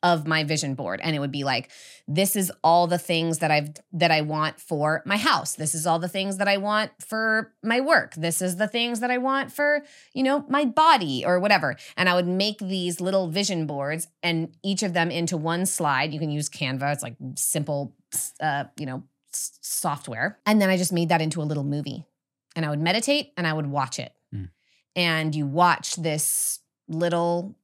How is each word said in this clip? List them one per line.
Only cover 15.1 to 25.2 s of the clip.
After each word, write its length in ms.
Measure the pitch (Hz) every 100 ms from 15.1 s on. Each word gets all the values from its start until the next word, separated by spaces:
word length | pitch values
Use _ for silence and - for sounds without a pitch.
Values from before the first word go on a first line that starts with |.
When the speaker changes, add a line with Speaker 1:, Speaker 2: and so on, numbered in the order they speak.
Speaker 1:
into 260 | 165 170 170
one 300 | 156 170 185
slide. 480 | - 156 135 156
You 40 | 143
can 100 | 151
use 180 | 147 147
Canva. 460 | - 135 131 139
It's, 80 | 147
like, 140 | - 120 131 139
simple, 580 | - 165 147 143 143 _ _ - - -
uh, 240 | 156 143 139 -
you 80 | 147
know, 160 | 131 - _ _
s-, 240 | - - -
software. 760 | - - 175 143 - 113 147 - -
And 160 | 214
then 80 | 190
I 80 | 185
just 160 | 180
made 160 | 170 170
that 100 | 170
into 220 | 160 165
a 20 |
little 180 | 151 151
movie. 440 | 139 147 147 - - _ _ _ _ -
And 80 |
I 60 | 156
would 100 | 147
meditate 540 | 165 202 240 294 285 -
and 100 | 170
I 60 |
would 140 | 156 147
watch 320 | 143 131 -
it. 160 | 123 _ _
Speaker 2:
Mm. 140 | 104 90 _ _ _ _ -
Speaker 1:
And 380 | 175 160